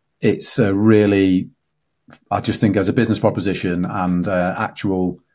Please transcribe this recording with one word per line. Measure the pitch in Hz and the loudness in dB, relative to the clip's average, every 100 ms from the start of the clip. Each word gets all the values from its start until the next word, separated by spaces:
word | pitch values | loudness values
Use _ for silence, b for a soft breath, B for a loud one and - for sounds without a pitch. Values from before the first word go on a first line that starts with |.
| _ _ | _ _
it's | 113 90 - - | -2 -2 -2 0
a | 101 | 0
really, | 98 110 107 104 98 95 92 - _ _ _ _ _ - - _ | 2 4 4 4 4 4 2 -2 _ _ _ _ _ -20 -20 _
I | 104 | -4
just | 110 107 | -2 0
think | 110 98 | 0 2
as | 95 | 0
a | |
business | 123 113 107 | 0 0 0
proposition | 107 104 95 90 95 90 90 | 0 0 -4 -4 -4 -4 -4
and, | 101 90 90 95 | -4 -2 -2 0
uh, | 90 90 98 | -2 -2 -4
actual | 107 - 101 92 90 90 _ | -6 -6 -4 -2 -2 -4 _